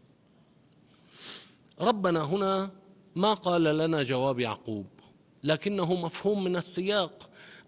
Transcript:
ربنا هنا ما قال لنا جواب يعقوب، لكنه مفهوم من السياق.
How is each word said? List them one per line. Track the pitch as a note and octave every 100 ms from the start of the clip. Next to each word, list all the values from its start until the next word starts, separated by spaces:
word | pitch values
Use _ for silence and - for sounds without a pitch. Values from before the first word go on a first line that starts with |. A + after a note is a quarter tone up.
| _ _ _ _ _ _ _ _ _ - - - - - - - _ -
ربنا | F3+ G#3+ F#3 E3
هنا | D3 G3+ F#3+ F#3+ F#3+ - - - - E3+
ما | G#3
قال | G#3 F#3 F3
لنا | D#3 D#3 E3 D#3
جواب | C3 B2+ C3+ B2
يعقوب، | A#2 G#2 - G#2 F#2 - - - _ -
لكنه | C#3+ D#3 G3+ G3+ E3+ F3+
مفهوم | E3 - G3+ G#3
من | F#3 F3+
السياق. | - E3+ F#3+ G#3 E3 - - - - -